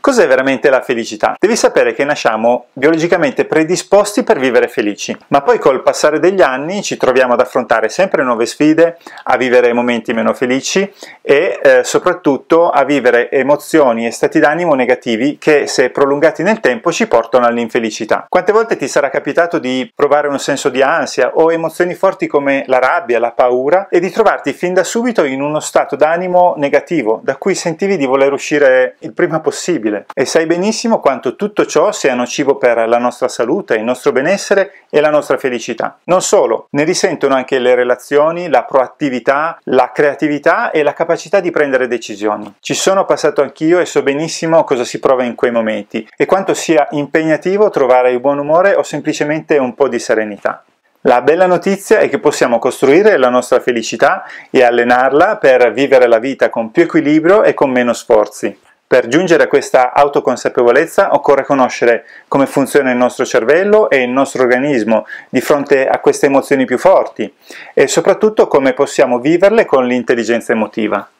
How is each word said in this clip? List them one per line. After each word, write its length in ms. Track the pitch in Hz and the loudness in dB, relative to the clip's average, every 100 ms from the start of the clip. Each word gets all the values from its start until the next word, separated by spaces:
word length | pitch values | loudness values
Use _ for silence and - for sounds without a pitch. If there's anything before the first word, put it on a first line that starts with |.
Cos'è 240 | 277 247 160 | 0 2 2
veramente 420 | 127 135 131 147 | 2 0 0 2
la 120 | 131 | 2
felicità? 560 | 123 120 110 107 110 113 | 0 -6 -6 -4 -4 0
Devi 160 | 196 226 | -2 2
sapere 380 | 254 - 123 | 0 2 0
che 100 | 113 | 0
nasciamo 600 | 143 143 127 110 117 123 - | -2 -2 -2 0 0 0 -4
biologicamente 720 | - 139 165 170 180 147 120 135 | -2 0 0 0 0 0 -2 -2
predisposti 800 | 156 160 180 - 196 202 - | 0 0 -4 2 2 2 -2
per 140 | - 170 | 0 0
vivere 300 | 131 117 120 | 2 2 0
felici, 500 | - 107 101 - 110 _ | -2 -4 -6 -10 -12 _
ma 160 | 139 | -2
poi 160 | 143 226 | 0 2
col 220 | 151 131 | 2 2
passare 380 | 139 127 151 151 | 0 0 0 2
degli 220 | 170 196 | 0 2
anni 420 | 151 131 147 202 | 0 0 -6 -8
ci 140 | - 123 | -8 -2
troviamo 380 | - 127 127 120 | 0 2 2 2
ad 40 | |
affrontare 480 | 123 135 120 113 107 | 0 -2 0 -2 -2
sempre 340 | - 190 - | -2 -2 0
nuove 240 | 131 117 117 | -2 -2 -4
sfide, 520 | - 151 156 165 160 - - | 0 0 4 2 0 -20 -16
a 140 | - 127 | -4 -2
vivere 340 | 127 123 120 | 2 4 4
momenti 400 | 120 120 120 113 | 0 -2 -4 -4
meno 220 | 117 110 | -4 -2
felici 580 | 107 123 131 - 190 196 _ - - | -2 -2 -2 -2 -4 -4 _ -20 -16
e, 360 | - 139 185 - | 0 2 2 0
eh, 200 | - 127 123 | 4 4 2
soprattutto 840 | 151 180 175 - 135 - 165 170 | 0 0 -2 -2 -2 2 2 4
a 140 | 143 | 2
vivere 480 | 135 143 120 117 120 | 0 0 2 2 0
emozioni 760 | 139 131 147 - 165 135 113 117 | -2 0 -2 0 2 2 2 -4
e 60 | |
stati 280 | - 147 156 | -2 -2 2
d'animo 340 | 151 156 175 | 0 0 0
negativi 640 | 139 123 123 127 110 135 - | 0 0 -2 -2 -2 -2 -2
che, 300 | - 151 110 | 0 2 0
se 220 | - 127 | -2 -2
prolungati 540 | - 139 143 156 156 | 0 0 2 0 0
nel 160 | 170 220 | -2 0
tempo, 320 | - 117 170 | -2 -2 -4
ci 160 | - 233 | -4 0
portano 380 | 120 - 127 120 | 0 2 2 2
all'infelicità. 800 | 117 113 127 113 107 110 101 - | 0 -4 -4 -4 -6 -4 -4 -2
Quante 240 | 180 180 | -2 0
volte 240 | 214 226 175 | 0 0 -4
ti 140 | 135 | -2
sarà 180 | 156 139 | -2 -2
capitato 500 | 147 143 135 170 170 | -4 -4 -2 -2 -2
di 320 | 127 127 120 - | -4 -4 -6 -2
provare 320 | 143 143 143 | 0 0 0
un 100 | 135 | -4
senso 300 | - 139 143 | -4 -4 -2
di 140 | 127 | 0
ansia 500 | 135 160 131 - 123 - | 0 0 -4 -2 -2 2
o 140 | 160 | 2
emozioni 460 | 165 160 - 180 165 | 0 -4 -4 -4 0
forti 320 | 190 185 - | -2 -2 -2
come 380 | 147 139 139 131 | -2 0 -2 0
la 120 | 127 | 0
rabbia, 400 | 127 165 117 117 | 2 0 -2 -2
la 120 | 120 | -2
paura 560 | - 139 127 131 165 196 | 0 0 2 0 0 0
e 140 | 175 | -2
di 100 | 175 | -2
trovarti 400 | 175 202 143 - | 0 0 0 -6
fin 220 | 131 180 | -6 -2
da 100 | 185 | -2
subito 400 | 170 240 247 220 | -2 -4 -2 -2
in 180 | 151 135 | -2 -2
uno 200 | 143 151 | -4 -4
stato 340 | - 165 139 135 | -2 -2 -2 0
d'animo 600 | 151 170 185 180 180 156 | 0 0 0 2 2 0
negativo, 640 | 147 143 - 170 110 - | 0 -2 0 -4 -2 -2
da 140 | - 131 | -4 -4
cui 180 | 202 175 | -4 -4
sentivi 400 | 175 160 196 190 | -4 -4 -2 -2
di 100 | 139 | 0
voler 280 | 135 139 | 2 2
uscire 640 | 135 - 147 139 127 127 - | 0 -4 2 4 4 0 -4
il 140 | 160 | -16
prima 260 | - 170 156 | -4 -2 -2
possibile? 520 | 156 - - 160 110 104 - | -4 -6 -6 -4 -4 -6 -8
E 140 | - 131 | -6 0
sai 220 | 165 165 | 0 0
benissimo 520 | 175 196 220 233 220 | -2 -2 -4 -2 0
quanto 360 | 147 127 - - | 0 0 -6 -6
tutto 320 | 208 - 156 | -6 -4 0
ciò 240 | 151 185 | 2 0
sia 240 | - 143 123 | 0 -2 -2
nocivo 400 | 123 - 139 135 | -4 -4 0 2
per 320 | 123 117 113 | 2 2 2
la 100 | 120 | 0
nostra 300 | 123 - 127 | 0 -4 -6
salute, 480 | - 117 104 - 113 | -4 -2 -2 -2 -2
il 80 | |
nostro 280 | 110 127 147 | -2 -2 -2
benessere 720 | 127 147 190 - 196 190 - _ | -2 -2 -4 0 -2 -2 -8 _
e 100 | 151 | 0
la 120 | 151 | 2
nostra 260 | 151 131 131 | 0 0 -4
felicità. 600 | 135 123 - 113 - _ - | -2 -6 -8 -8 -8 _ -2
Non 180 | 180 | -2
solo, 420 | - 202 127 110 - | 2 2 2 -2 -4
ne 120 | 143 | -2
risentono 520 | 151 165 196 147 139 135 | -2 0 -2 -2 0 0
anche 240 | 123 131 | 0 -2
le 160 | 123 123 | 2 2
relazioni, 720 | 123 120 - 143 151 170 175 | 2 -2 0 0 0 -2 -2
la 140 | 131 | -2
proattività, 960 | 113 135 123 _ 147 127 127 139 160 151 - | 0 -2 -2 _ -4 -2 -2 -2 -2 -8 -2
la 260 | 131 123 | 0 0
creatività 800 | - 147 135 151 147 165 190 233 | 0 -2 0 -4 0 0 0 -2
e 100 | 160 | 0
la 120 | 143 | -2
capacità 480 | 143 170 160 - 202 | -2 -4 -4 -2 -2
di 100 | 180 | -2
prendere 360 | 170 143 131 127 | -2 0 0 -2
decisioni. 680 | 120 - 101 107 104 98 _ | -4 -8 -6 -4 -4 -8 _
Ci 140 | - | -8
sono 320 | 139 - 196 180 | -2 0 0 0
passato 380 | 147 156 147 | 0 0 0
anch'io 340 | 135 - 156 175 | -4 -2 0 0
e 80 | 160 | 0
so 160 | 147 | -2
benissimo 600 | 139 139 160 - 165 165 | -2 -2 -6 -6 0 0
cosa 200 | 156 131 | 2 -2
si 160 | 120 - | -4 -4
prova 260 | 135 127 127 | -2 0 -2
in 100 | 113 | -2
quei 160 | 127 | -2
momenti 560 | 117 110 107 - 113 - _ | 0 -2 -6 -6 -10 -10 _
e 80 | 147 | 0
quanto 300 | 190 196 - | 0 0 -4
sia 320 | - 156 143 | 0 0 0
impegnativo 800 | 151 143 165 160 151 180 196 208 | -4 -2 -2 0 -2 -2 0 0
trovare 400 | 202 131 127 127 | 2 2 4 2
il 100 | 123 | 0
buon 200 | 131 143 | -2 -2
umore 340 | 143 160 196 | 0 2 2
o 80 | 180 | 0
semplicemente 800 | 170 151 151 151 147 156 156 151 | -2 -6 -6 -4 -4 -4 0 0
un 160 | 131 110 | 0 -2
po' 120 | 135 | -2
di 120 | 117 | -2
serenità. 640 | - 110 107 101 110 104 _ _ _ _ | -2 -2 -2 -6 -8 -8 _ _ _ _
La 200 | 123 123 | 0 2
bella 240 | 131 165 185 | 2 2 2
notizia 540 | 175 190 196 - 214 | 2 0 -4 0 2
è 100 | - | 2
che 80 | 139 | 0
possiamo 400 | - - 139 117 | -2 0 0 0
costruire 600 | 131 - 135 151 214 170 | -2 0 2 4 4 4
la 120 | 127 | 2
nostra 300 | 123 123 127 | 0 0 0
felicità 640 | - 120 110 113 135 185 - - - | 0 -4 -4 0 0 0 -8 -20 -2
e 140 | 131 | 2
allenarla 760 | 123 120 120 123 131 139 185 214 | 4 2 2 2 2 2 2 2
per 340 | 143 127 120 | 2 4 2
vivere 360 | 107 139 131 123 | 0 2 4 4
la 100 | 117 | 2
vita 320 | 127 127 117 | 0 -2 -2
con 220 | 120 113 | -2 -4
più 100 | 165 | 0
equilibrio 640 | 170 160 143 156 156 208 | 2 2 2 2 4 2
e 100 | 180 | 2
con 160 | - 143 | 0 0
meno 240 | 127 120 | 0 0
sforzi. 640 | 113 - 107 104 - 113 - _ _ _ | -4 2 2 2 -4 -10 -10 _ _ _
Per 220 | 131 113 | 0 2
giungere 360 | 143 185 160 | 0 2 2
a 40 | 123 | 4
questa 440 | 143 - 135 127 | 2 2 0 2
autoconsapevolezza 1200 | - 143 143 139 123 131 120 123 120 165 - 190 185 | 2 2 0 -2 -4 -4 0 2 2 0 0 0 0
occorre 280 | - 139 | 2 0
conoscere 600 | 131 139 127 - 120 113 - - _ | 2 0 0 0 0 0 -4 -20 _
come 180 | 139 131 | -2 0
funziona 460 | - 131 147 135 | -2 0 0 0
il 60 | 123 | 0
nostro 280 | 123 - 127 | -2 -2 -2
cervello 640 | 127 113 160 202 208 - | 0 2 2 4 2 4
e 140 | 139 | 2
il 60 | 123 | 0
nostro 340 | 127 135 - | 0 -2 0
organismo 640 | 127 123 143 131 107 110 - - - | 2 2 0 -2 0 -2 -2 -18 -6
di 120 | 127 | -4
fronte 460 | - 147 139 139 135 | 0 -2 2 0 2
a 100 | 123 | 0
queste 300 | - 139 147 | 0 2 2
emozioni 380 | 139 131 135 127 | 0 0 -2 0
più 120 | 127 | 0
forti 560 | - 175 117 - 101 _ _ - - | 4 2 0 -6 -10 _ _ -20 -6
e 140 | - 139 | 0 2
soprattutto 580 | - 165 185 220 214 - | 2 0 0 0 2 2
come 280 | 151 135 | 2 0
possiamo 440 | 127 139 - 135 123 | 0 -2 0 0 0
viverle 480 | 131 170 196 220 208 | 0 2 2 2 2
con 220 | 139 123 | 0 0
l'intelligenza 640 | 123 117 123 107 117 - | -2 -2 -2 0 -4 -2
emotiva. 580 | 113 107 - 107 98 - _ | -4 -4 -4 -4 -4 -8 _